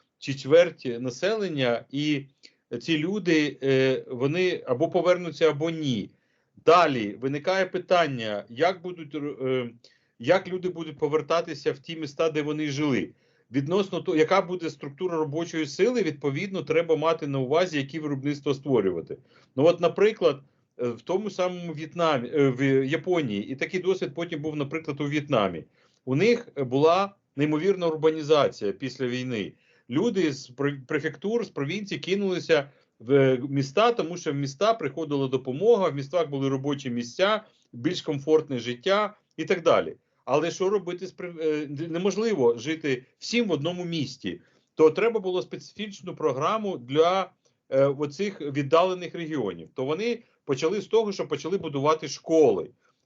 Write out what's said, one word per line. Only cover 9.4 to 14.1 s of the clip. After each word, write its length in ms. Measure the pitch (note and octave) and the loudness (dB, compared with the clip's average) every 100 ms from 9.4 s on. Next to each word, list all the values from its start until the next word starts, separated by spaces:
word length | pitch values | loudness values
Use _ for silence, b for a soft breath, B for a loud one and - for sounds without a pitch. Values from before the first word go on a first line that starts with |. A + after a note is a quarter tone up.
| C3 B2+ A#2+ A#2 b b b b | -2 -2 -4 -10 b b b b
як 280 | B2 F#3 F3+ | 2 2 0
люди 220 | F#3 F3+ | -6 -6
будуть 280 | D#3+ D#3 C#3+ | -8 -10 -4
повертатися 720 | D3+ D3+ C#3+ E3+ E3+ C#3+ D3+ | -2 0 0 -2 -2 -6 -4
в 80 | C#3 | -4
ті 160 | - D#3+ | -8 -10
міста, 340 | D3 C#3 E3 | -8 -2 -2
де 120 | D3+ | 0
вони 260 | D3 D3+ D3+ | -4 -4 -4
жили. 420 | C#3 D3 A2+ - b b b b | -2 0 0 -2 b b b b
Відносно 500 | C3 C#3 G3 F#3+ E3 | -4 0 0 0 -4
того, 160 | F3 | 0